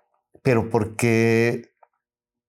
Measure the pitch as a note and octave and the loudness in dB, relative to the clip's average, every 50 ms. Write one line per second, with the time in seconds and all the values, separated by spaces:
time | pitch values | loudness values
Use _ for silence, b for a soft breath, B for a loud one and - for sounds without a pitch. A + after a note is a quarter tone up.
0 | B B _ _ _ _ _ _ - C3+ B2 A2+ G#2+ - - A2+ G#2+ G2+ G#2+ - | B B _ _ _ _ _ _ -2 0 0 0 0 0 -2 -2 -2 -4 -6 -4
1 | - A#2+ A2+ A2+ A2+ A2+ A2+ A2+ A#2 A#2 A#2+ A#2 A#2+ _ _ _ _ _ _ _ | -2 0 2 2 2 2 2 2 0 0 -2 -6 -10 _ _ _ _ _ _ _
2 | _ _ _ _ _ _ _ _ _ | _ _ _ _ _ _ _ _ _